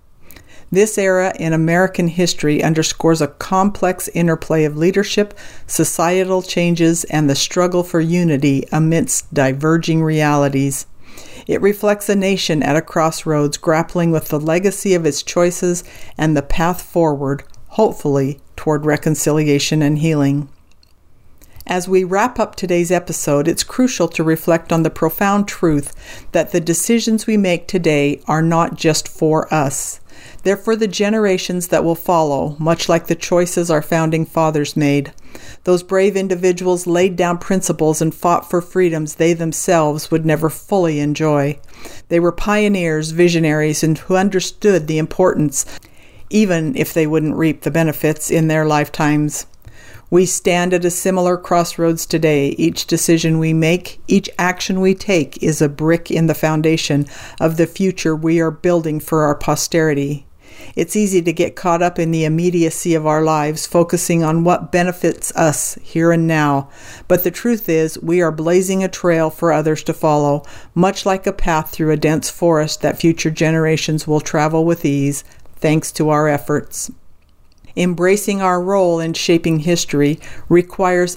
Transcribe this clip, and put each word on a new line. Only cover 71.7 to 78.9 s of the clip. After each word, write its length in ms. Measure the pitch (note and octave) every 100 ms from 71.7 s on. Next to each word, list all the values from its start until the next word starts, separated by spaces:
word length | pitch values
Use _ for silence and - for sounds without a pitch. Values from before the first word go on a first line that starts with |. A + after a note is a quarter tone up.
through 200 | - D#3
a 60 | D#3
dense 320 | D3+ D#3 -
forest 520 | - E3+ D#3+ D3+ -
that 180 | D3+ -
future 320 | E3 E3 D#3+
generations 760 | D#3 D#3+ D#3+ D#3+ D#3 - D#3 -
will 140 | D3+
travel 420 | - D#3+ D3+ D#3+
with 220 | E3 E3+ D3
ease, 400 | C#3 C#3 C#3+ - - - -
thanks 300 | D#3 D#3 -
to 160 | - D#3
our 180 | D3 D3+
efforts. 640 | C#3+ - D3 - - - - - - _ _ - _ - -
Embracing 640 | F3+ E3+ F3+ G3+ - G3
our 200 | F#3+ F3+
role 380 | F#3 G3 F3+